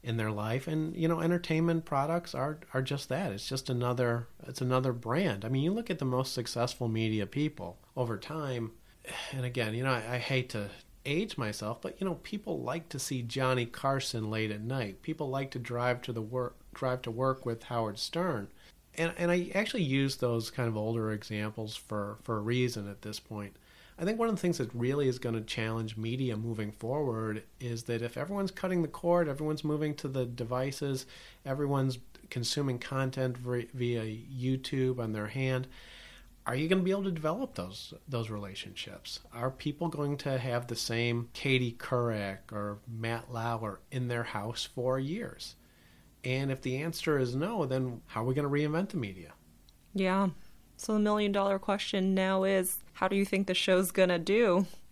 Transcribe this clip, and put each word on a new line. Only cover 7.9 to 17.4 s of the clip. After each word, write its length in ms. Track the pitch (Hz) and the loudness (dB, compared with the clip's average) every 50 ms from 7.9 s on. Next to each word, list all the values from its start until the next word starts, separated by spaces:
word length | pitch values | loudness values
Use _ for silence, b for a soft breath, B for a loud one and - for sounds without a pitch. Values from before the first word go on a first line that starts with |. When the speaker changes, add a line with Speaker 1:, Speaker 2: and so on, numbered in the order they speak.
| - | -2
Speaker 1:
over 220 | 135 127 113 113 98 | -2 -2 0 -2 -6
time, 540 | - - 151 160 151 139 127 120 117 110 - b b b b b - - - - - - | -6 -6 -6 -4 -4 -2 -2 -4 -4 -6 -8 b b b b b -12 -10 -8 -8 -8 -6
and 140 | - 135 123 | -4 -2 -2
again, 260 | 123 117 127 113 107 | 0 0 0 0 2
you 100 | 110 117 | 0 0
know, 100 | 131 135 | 2 2
I, 240 | 127 117 107 117 123 | 2 2 0 -2 -2
I 20 | 123 | -2
hate 320 | 117 - 139 131 123 127 | 0 2 2 2 2 0
to 180 | - 107 101 98 - - - - - - - | -2 -4 -4 -4 -8 -14 -20 -20 -20 -10 -4
age 320 | 135 143 170 220 214 - - | -2 0 0 0 -2 -2 -2
myself, 420 | 120 107 104 - 107 107 110 - | -2 -2 -2 -4 -4 -4 -4 -4
but, 180 | - - - - | -6 -8 -4 -2
you 60 | 196 | -2
know, 100 | 190 170 | -2 -2
people 440 | 131 - - - 202 - 214 170 143 | -4 -6 -8 -8 -6 -4 -4 -4 -2
like 300 | 123 120 139 170 165 - | -2 -2 -4 -4 -6 -6
to 80 | - 131 | -6 -6
see 240 | - - 143 127 | -4 -2 -2 -2
Johnny 420 | 120 113 - 135 131 127 127 127 120 | -2 -2 0 0 2 2 4 2 0
Carson 680 | 117 - - - 135 135 135 - - - 113 110 107 | -2 -4 -2 0 2 2 2 0 -2 -2 -2 -2 0
late 200 | 110 110 110 107 | 0 0 0 0
at 100 | 104 104 | -2 -4
night. 400 | 107 117 135 135 113 101 95 - | -2 -2 -2 -2 -2 -4 -6 -8
People 300 | - - 156 160 151 135 | -6 -6 -4 -4 -2 -2
like 200 | 131 135 135 131 | -2 -2 -2 -4
to 60 | - 131 | -6 -6
drive 440 | 117 - 120 120 120 127 123 120 | -6 -4 -2 0 2 2 2 0
to 100 | - - | -2 -4
the 80 | 117 113 | -4 -4
work, 360 | 110 107 123 127 123 120 - - - - - | -4 -2 -2 -2 -2 -4 -6 -12 -20 -16 -8
drive 260 | - 135 127 127 127 | -2 0 0 0 0
to 80 | - 117 | -2 -6
work 360 | 113 117 131 131 131 131 | -2 2 2 2 2 0